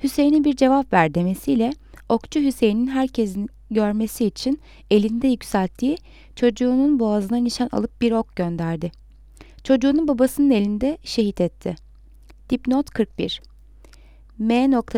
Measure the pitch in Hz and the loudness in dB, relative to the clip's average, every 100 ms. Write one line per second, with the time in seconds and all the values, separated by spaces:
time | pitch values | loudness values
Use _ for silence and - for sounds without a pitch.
0 | 277 - 285 302 294 262 262 269 269 185 | -4 2 2 4 2 2 2 2 2 2
1 | 160 175 180 190 - 247 233 294 - - | 2 0 -2 -2 -2 0 0 -4 -14 -14
2 | - 233 - 311 277 - 220 214 254 262 | -4 -4 -2 -2 -2 2 0 2 -2 -2
3 | 262 - 208 190 208 - - 214 208 214 | -2 -2 -4 -4 -10 -14 -6 -2 0 -2
4 | 214 - 214 - 254 294 - - - 208 | -4 -2 -2 -2 -4 -4 -8 -20 2 2
5 | 220 233 262 247 - 202 185 - 254 349 | 2 0 0 -2 -2 -2 -2 -2 -4 -4
6 | - - - - 240 214 247 254 285 277 | -10 -20 -20 0 0 2 0 2 2 2
7 | 220 208 196 240 240 - 247 214 226 - | 0 0 -2 -2 -2 -2 -4 -2 -4 -2
8 | 233 226 - - 175 170 165 165 170 - | 0 0 -2 -6 -4 -4 -4 -4 -8 -12
9 | - - - - - - - 262 269 294 | -20 -20 -20 -20 -20 -8 0 2 2 2
10 | 302 240 262 - 285 220 202 208 262 330 | 0 2 0 2 2 2 0 -2 -4 -4
11 | - - 202 - 175 - 185 165 - - | -6 -2 -2 -2 -4 -4 -10 -10 -16 -20
12 | - - - - - 247 254 262 285 - | -20 -20 -20 -20 -6 -4 -2 -2 -2 -4
13 | 208 - - - - - - - - - | -4 -4 -8 -8 -16 -20 -20 -20 -20 -20
14 | - - - - 220 240 269 254 - | -20 -20 -18 -6 0 2 2 2 0